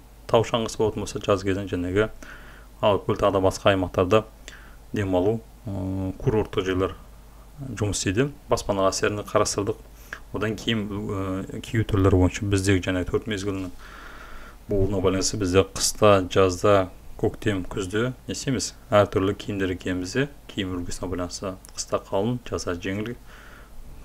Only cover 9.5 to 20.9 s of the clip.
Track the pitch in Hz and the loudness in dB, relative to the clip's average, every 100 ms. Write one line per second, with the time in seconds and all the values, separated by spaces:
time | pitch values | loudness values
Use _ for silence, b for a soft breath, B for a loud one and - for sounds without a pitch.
9.5 | - 101 107 - B B B - 98 107 | 0 -2 -4 -8 B B B -10 -4 -4
10.5 | 104 - 113 104 101 107 101 95 92 95 | -4 -2 -2 -2 -6 -4 -4 -4 -4 -6
11.5 | - - 113 107 101 95 95 90 - 101 | -10 -4 -2 2 4 6 6 4 2 0
12.5 | 98 95 95 87 92 87 107 107 104 101 | 0 4 2 2 -2 0 -2 -2 -6 -4
13.5 | 95 90 - B B B B B B B | -4 -6 -10 B B B B B B B
14.5 | B - 101 95 98 92 92 90 110 95 | B -2 2 2 2 2 2 0 -2 2
15.5 | 92 95 - - - 107 98 90 104 95 | 4 4 2 -2 4 6 6 6 4 4
16.5 | 90 104 101 87 - - - 110 - 110 | 4 4 4 4 -4 -16 -2 -2 0 -2
17.5 | 98 90 - 92 107 123 127 - 95 - | -2 -4 -6 -4 -2 -2 -4 -8 -8 -2
18.5 | 120 - - - 104 101 104 95 98 - | -2 -4 -8 2 4 4 4 0 -2 -4
19.5 | 101 95 90 101 90 92 123 147 - - | -2 -2 -2 -4 -4 -2 -2 -2 -4 -14
20.5 | - 95 90 87 | -6 -4 -4 -6